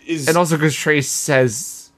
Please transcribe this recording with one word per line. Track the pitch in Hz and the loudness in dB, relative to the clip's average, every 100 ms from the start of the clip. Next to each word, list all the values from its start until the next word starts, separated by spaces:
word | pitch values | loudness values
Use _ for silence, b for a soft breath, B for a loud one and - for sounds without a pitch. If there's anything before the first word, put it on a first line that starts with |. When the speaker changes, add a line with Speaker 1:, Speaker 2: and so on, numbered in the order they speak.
| - | -8
Speaker 1:
is | 160 139 | -4 0
Speaker 2:
and | 165 | 2
also | 170 160 | 2 2
'cause | 156 | 0
Trace | 135 156 151 135 | 0 0 0 0
says | - - 135 127 107 - - - | -4 0 2 2 -2 -10 -14 -16